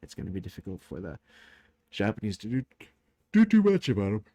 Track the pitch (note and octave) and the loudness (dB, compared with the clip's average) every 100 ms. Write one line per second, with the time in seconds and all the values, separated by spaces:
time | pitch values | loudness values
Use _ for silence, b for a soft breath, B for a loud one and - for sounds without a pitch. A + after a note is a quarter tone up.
0 | - - - F#2+ G2+ - - F#2 - D2+ | -18 -14 -10 -10 -10 -14 -14 -14 -12 -12
1 | F#2 D2+ b b b b b b _ - | -12 -14 b b b b b b _ -4
2 | G2+ A2 G#2+ F#2+ A2 B2+ C3 _ - _ | -2 -2 -6 -8 -6 -6 -6 _ -20 _
3 | _ _ _ G#3+ A3 A3 G3+ G3 - G2+ | _ _ _ 4 6 6 6 4 2 0
4 | G2 G#2+ - | 0 -2 -6